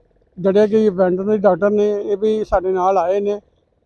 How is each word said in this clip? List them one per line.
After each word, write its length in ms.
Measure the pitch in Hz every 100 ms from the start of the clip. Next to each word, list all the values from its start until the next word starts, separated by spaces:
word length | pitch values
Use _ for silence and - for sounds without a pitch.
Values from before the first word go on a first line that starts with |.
| _ _ _ -
ਜਿਹੜੇ 300 | 185 190 214
ਕਿ 220 | 220 214
ਵੈਟਰਨਰੀ 480 | 180 185 185 196 214
ਡਾਕਟਰ 320 | 190 180 202
ਨੇ, 200 | 208 208
ਇਹ 260 | 202 202 202
ਵੀ 260 | 214 214
ਸਾਡੇ 280 | 208 196 185
ਨਾਲ 260 | 185 185 196
ਆਏ 220 | 170 202
ਨੇ, 200 | 202 208 - _ _ _